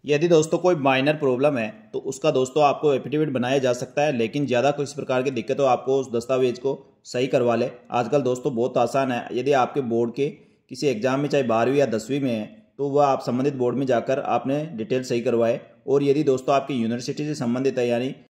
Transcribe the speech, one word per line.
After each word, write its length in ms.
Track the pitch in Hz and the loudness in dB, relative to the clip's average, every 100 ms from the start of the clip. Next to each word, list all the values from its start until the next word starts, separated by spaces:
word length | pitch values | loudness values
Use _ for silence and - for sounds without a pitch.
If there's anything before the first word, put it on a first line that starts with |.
यदि 220 | 131 147 170 | 0 0 4
दोस्तों 300 | 165 156 165 | 4 4 2
कोई 180 | 180 165 | 2 2
माइनर 380 | 135 131 139 | 2 4 2
प्रॉब्लम 420 | 151 139 123 143 131 | 2 0 2 0 0
है 120 | 107 - - | -6 -8 -12
तो 60 | 131 | -8
उसका 300 | - 131 156 | -8 -2 0
दोस्तों 320 | 131 131 151 | 2 0 4
आपको 280 | 147 135 151 | 2 4 2
एफिडेविट 360 | 127 123 151 151 | 0 0 -2 0
बनाया 280 | 127 123 143 | -2 0 0
जा 140 | 127 | 0
सकता 260 | 123 131 - | -2 -4 0
है, 100 | 151 | 0
लेकिन 320 | 127 113 147 135 | 0 -2 -2 0
ज़्यादा 240 | 120 131 | 2 2
कोई 120 | 143 | 0
इस 100 | 139 | -6
प्रकार 300 | - 120 127 | -8 -2 0
की 80 | 131 | 0
दिक्कत 280 | 123 107 135 | -4 -4 0
हो 60 | |
आपको 340 | 135 123 - 135 | 2 2 2 0
उस 120 | 127 | 0
दस्तावेज 460 | 117 113 127 127 113 | -4 -2 0 0 0
को 420 | 135 147 - _ | -4 -6 -12 _
सही 220 | - 123 135 | -8 -4 0
करवा 280 | 139 127 | 2 2
ले। 140 | 117 120 - - | 2 -2 -6 -4
आजकल 300 | 120 113 147 | -2 0 0
दोस्तों 340 | 123 127 151 | 0 -2 -2
बहुत 220 | 113 120 - | -2 0 0
आसान 320 | 117 135 131 | 0 0 -2
है, 160 | 120 - | -4 -4
यदि 180 | 117 131 | -4 2
आपके 280 | 135 120 147 | 2 2 -2
बोर्ड 300 | 123 113 120 | -2 -2 -2
के 140 | 127 143 | -2 -4
किसी 600 | - - _ _ 127 147 | -6 -20 _ _ -4 -2
एग्जाम 320 | 110 127 135 | 0 0 0
में 100 | 147 | 0
चाहे 140 | 143 | 0
बारहवीं 340 | 120 113 117 143 | 2 2 2 2
या 60 | 131 | 2
दसवीं 320 | 107 - 139 | -2 -2 -4
में 120 | 135 | -2
है 140 | 113 107 - _ - | -4 -6 -16 _ -8
तो 100 | 139 | -2
वह 180 | 139 | 2
आप 160 | 139 131 | 2 0
संबंधित 320 | - 123 139 | -2 -2 -2
बोर्ड 220 | 135 123 120 | 0 -2 0
में 80 | |
जाकर 340 | 135 117 120 135 | 0 0 0 -4
आपने 420 | - 120 135 143 160 | 0 -2 -2 -4 -4
डिटेल 300 | 110 107 127 | -10 -4 -4
सही 180 | 127 120 | -2 -2
करवाए। 380 | 123 117 117 127 - - - | 0 2 0 0 -8 -16 -2
और 160 | 139 | 0
यदि 200 | 143 139 | 4 4
दोस्तों 300 | 143 127 139 | 4 0 2
आपकी 180 | 139 139 | 0 0
यूनिवर्सिटी 520 | 135 113 120 123 139 | -2 -2 -2 -6 -6
से 80 | 151 | -6
संबंधित 420 | 147 120 123 135 135 | -4 -2 0 0 0
है 100 | 120 | 0
यानी 260 | 120 131 - _ | 0 -2 -8 _